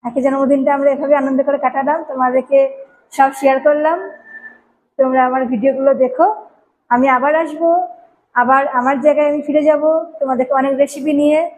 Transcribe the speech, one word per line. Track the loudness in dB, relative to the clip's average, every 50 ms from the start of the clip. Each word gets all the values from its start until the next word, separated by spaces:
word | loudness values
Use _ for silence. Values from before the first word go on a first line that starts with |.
| _
আজকে | -6 -6 -2
জন্মদিনটা | -2 0 0 0 2 2 2 2 2 0 0
আমরা | 2 0 0
এভাবে | 0 0 0 0 0
আনন্দ | 2 2 0 0 0 0
করে | 0 0 -2
কাটালাম, | -2 -2 -2 -2 -2 -2 -2 -4 -4
তোমাদেরকে | -8 -4 -2 -2 0 0 -2 0 4 4 4 4 2 -2 -10 -18 _ _ _ _ _ 0
সব | 2 2 2 2
শেয়ার | 0 0 2 2 4 2
করলাম। | 2 2 2 0 0 -2 -2 -6 -12 -16 -18 _ -20 -20 -20 -20 -20 -20 _ _ _ _ _ _ _ _ -2
তোমরা | 0 2 2 2 2
আমার | 2 0 -2 -2
ভিডিওগুলো | -2 -4 0 0 0 0 2 2 2 2
দেখো, | 2 0 -2 2 0 0 0 0 -4 -10 -20 _ _ _ _ _ _ _ _
আমি | 0 0 2 2
আবার | 2 2 0 0 0
আসবো, | 0 -2 -4 -4 -2 0 0 0 0 -2 -4 -10 -20 -20 _ _ _ _ _ _
আবার | -2 2 2 2 2 2 0
আমার | -2 -2 -2 0 -2 2
জায়গায় | 2 2 2 2 0 0
আমি | 0 -4
ফিরে | -4 -2 -2 0 2
যাব | 2 0 2 2 0 0 0 -4 -6 -8 -8
তোমাদেরকে | -4 -4 -2 -4 -2 -2 0
অনেক | -2 0 0 0
রেসিপি | 0 -2 -2 -2 -8 -4 -2 -2
নিয়ে। | 0 2 2 2 0 -2 -4 -8